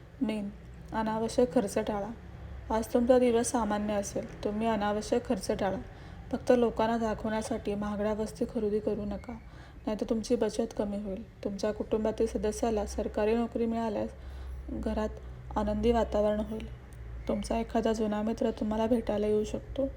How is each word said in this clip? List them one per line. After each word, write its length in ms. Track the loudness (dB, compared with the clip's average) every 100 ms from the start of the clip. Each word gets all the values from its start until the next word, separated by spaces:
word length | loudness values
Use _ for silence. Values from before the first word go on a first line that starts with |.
| -18 -2
मीन, 260 | 0 0 -4 -8 -14 -14 -6
अनावश्यक 600 | -2 0 0 2 4 6
खर्च 240 | 4 2 2
टाळा. 300 | 0 -2 -4 -8 -14 -14 -12 -10 0
आज 120 | 0 4
तुमचा 240 | 4 8 8
दिवस 320 | 8 6 4
सामान्य 440 | 2 2 0 0
असेल. 500 | 0 -2 -4 -6 -4
तुम्ही 220 | -2 0 2
अनावश्यक 600 | 2 2 0 2 0 2
खर्च 220 | -2 0 0
टाळा. 180 | 0 -2 -6 -14 -14 -14 -6
फक्त 200 | 0 4 6
लोकांना 400 | 4 2 2 2
दाखवण्यासाठी 760 | 0 -2 -2 -2 -2 -4 -2
महागड्या 380 | -2 -2 0 0
वस्तू 320 | 0 -2 -2 -4
खरेदी 240 | 0 0 0
करू 260 | 0 -2
नका, 280 | -4 -6 -8 -12 -14 -18 -18 -10 -6
नाहीतर 200 | -2 0
तुमची 260 | 0 2 2
बचत 380 | 2 2 -2 -2
कमी 180 | -2 -4
होईल. 480 | -4 -6 -10 -8
तुमच्या 280 | -6 -2 -2
कुटुंबातील 540 | -2 -2 0 2 2 0
सदस्याला 600 | 0 -2 0 0 0 0
सरकारी 480 | -2 -2 0 2
नोकरी 320 | 2 0 0 0
मिळाल्यास 440 | 0 -2 -2 -4 -6 -12 -10 -10 -10 -8
घरात 380 | -6 -2 0 -2 -4 -12 -12 -6 -2
आनंदी 360 | 0 2 4
वातावरण 480 | 4 4 4 4 2
होईल. 460 | -2 -6 -8 -12 -14 -14 -12 -6 -2
तुमचा 300 | -2 0 -2
एखादा 340 | 0 2 2
जुना 300 | 2 0 0
मित्र 280 | 0 0 0
तुम्हाला 360 | 0 0 2 2
भेटायला 400 | 2 2 0 2
येऊ 180 | 2
शकतो. 440 | 0 -4 -4 -2 -2